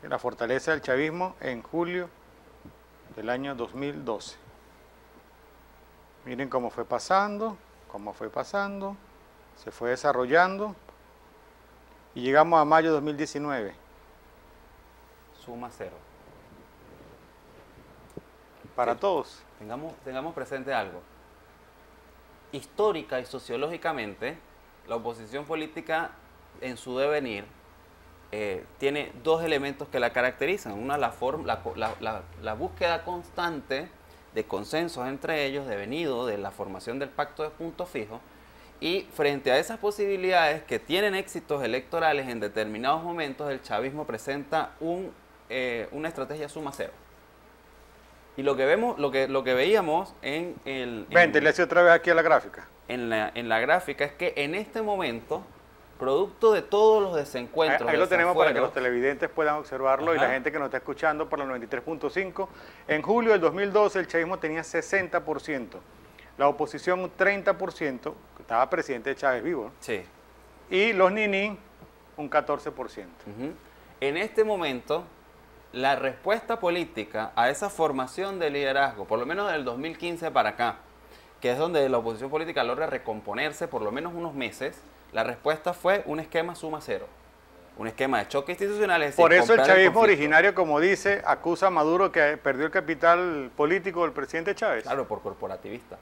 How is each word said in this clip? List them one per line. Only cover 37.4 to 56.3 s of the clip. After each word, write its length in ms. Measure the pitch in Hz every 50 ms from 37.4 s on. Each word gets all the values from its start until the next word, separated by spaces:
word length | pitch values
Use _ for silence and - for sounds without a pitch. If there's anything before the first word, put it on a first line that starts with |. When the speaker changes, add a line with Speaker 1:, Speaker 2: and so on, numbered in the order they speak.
| 156
Speaker 2:
de 80 | 156
punto 340 | 156 - 165 165 156 - 175
fijo, 380 | 175 - 139 110 104 110 120 - - - - - - - - - - - -
y 220 | - 156 175 196 - - -
frente 380 | - 156 143 143 139 131 131 127
a 60 | 143
esas 200 | 170 - 226 220
posibilidades 840 | - 208 202 - 208 196 196 185 185 185 185 175 165 151 156 156 156
que 160 | - 123 110
tienen 360 | - - 151 185 208 208 196
éxitos 480 | 190 196 - - 170 - - 151 139 131
electorales 640 | 113 113 131 127 - - 165 165 160 151 143 135
en 140 | 127 120 113
determinados 640 | 107 104 101 110 107 107 107 107 120 135 151 160 165
momentos, 480 | 175 170 170 156 139 131 - 151 143
el 100 | 135 127
chavismo 460 | - - 110 104 120 135 135 151 151
presenta 640 | - 113 107 - - 135 143 139 - - 156 147 - - -
un, 320 | 156 165 170 180 190 156 - - - - - - - -
eh, 380 | 110 131 127 127 120 117 104 - -
una 160 | 143 156 165
estrategia 400 | 165 - 131 - 147 156 151 143
suma 240 | - 151 156 139 135
cero. 220 | - 95 - - - - - - - - - - - - - - - - - - - - - - - - - - - - - - -
Y 60 | 135
lo 120 | 143 139
que 80 | 127 135
vemos, 340 | 139 160 202 226 247 226 -
lo 120 | 143 139
que, 180 | 127 135 135 131
lo 160 | 135 135 127
que 80 | 127 127
veíamos 600 | 127 135 175 214 220 185 156 156 170 196 - - - -
en 340 | 127 139 160 175 175 160 - -
el, 400 | 135 135 131 123 123 120 110 98 -
en 40 | -
Speaker 1:
Vente, 280 | 175 175 160 147 151 143
le 80 | 156
hace 140 | - - 175
otra 180 | 165 170 175 175
vez 100 | 175 170
aquí 160 | 165 170 175
a 60 | 170
la 80 | 165 160
gráfica. 440 | 160 156 123 - 101 - - - - - - - -
Speaker 2:
en 220 | 120 123 120 117
la, 200 | 113 110 107 - -
en 160 | 117 120 117
la 100 | 113 110
gráfica 460 | 117 131 160 180 175 - 139 - 143
es 60 | 143 -
que 200 | - 175 175 -
en 180 | 147 143 143 165
este 260 | 196 214 - - 226
momento, 640 | 220 208 208 190 180 135 117 117 110 - 151 175 190 - - - - - - - - - - -
producto 540 | 131 131 135 151 190 202